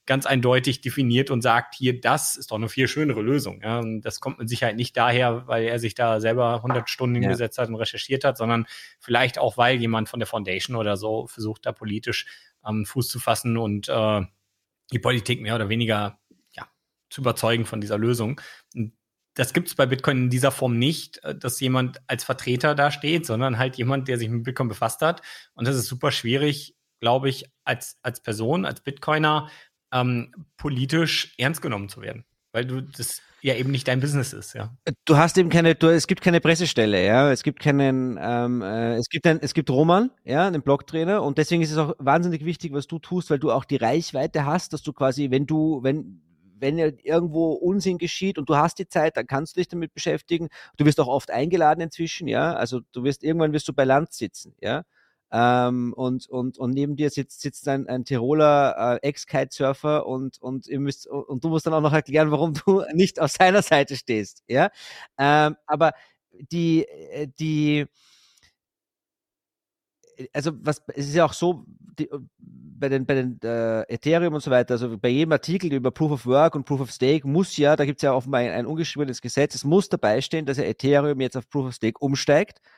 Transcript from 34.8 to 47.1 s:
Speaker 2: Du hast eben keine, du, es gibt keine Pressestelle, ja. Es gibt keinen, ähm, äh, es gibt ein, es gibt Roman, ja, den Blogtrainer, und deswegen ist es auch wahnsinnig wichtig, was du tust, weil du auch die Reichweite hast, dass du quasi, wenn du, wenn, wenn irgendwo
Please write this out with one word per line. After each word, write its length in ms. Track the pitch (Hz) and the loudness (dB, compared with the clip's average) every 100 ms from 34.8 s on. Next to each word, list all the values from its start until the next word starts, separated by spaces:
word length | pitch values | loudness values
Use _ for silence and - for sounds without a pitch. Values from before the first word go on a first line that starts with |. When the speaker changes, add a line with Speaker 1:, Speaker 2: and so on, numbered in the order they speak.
| - - | -10 -4
Speaker 2:
Du 140 | - 147 | 6 6
hast 200 | 165 190 | 8 4
eben 120 | 170 | 4
keine, 260 | 170 165 160 | 6 6 6
du, 120 | 165 | 6
es 200 | 165 - | 6 2
gibt 140 | 180 | 0
keine 180 | 180 170 | 4 4
Pressestelle, 640 | 156 165 165 - 107 95 95 | 4 4 2 2 4 4 6
ja. 240 | 120 143 | 6 6
Es 140 | 123 | 2
gibt 160 | 151 - | -2 0
keinen, 580 | 151 143 135 131 127 90 | 2 4 4 2 -2 -4
ähm, 440 | 98 120 120 123 | -4 -2 0 -2
äh, 340 | 98 113 117 117 | -2 -2 0 -2
es 140 | 123 | -2
gibt 180 | 165 170 | 0 2
ein, 140 | 160 | 2
es 120 | 143 | 0
gibt 160 | 165 151 | -2 0
Roman, 420 | 131 160 185 254 - | 2 6 4 2 -4
ja, 260 | - 139 190 | -2 0 2
den 120 | 156 | 0
Blogtrainer, 600 | 139 139 - 160 165 208 | 0 0 0 -2 0 0
und 160 | - 135 | 0 0
deswegen 240 | 151 170 | 2 2
ist 100 | 156 | 2
es 60 | 156 | 0
auch 160 | 151 - | -2 0
wahnsinnig 460 | 135 165 175 160 160 | 2 2 2 -2 -6
wichtig, 260 | 160 165 | -8 -6
was 160 | 143 - | -8 -8
du 120 | 165 | -12
tust, 300 | - 180 - | -6 -6 0
weil 100 | 143 | 0
du 120 | 139 | 2
auch 140 | 123 - | -2 0
die 100 | 135 | 0
Reichweite 720 | 113 151 - 135 151 156 143 | 0 0 -2 -4 -2 -2 0
hast, 260 | 180 - | -2 -4
dass 100 | 151 | -10
du 120 | - | -10
quasi, 360 | - 135 135 139 | -2 0 0 0
wenn 160 | 131 143 | 0 2
du, 380 | 156 156 143 | 2 2 0
wenn, 380 | 131 151 95 87 80 _ 92 101 | -2 -2 -6 -18 _ _ _ _
wenn 220 | 135 165 | -2 0
irgendwo 720 | 156 131 - | 0 -2 0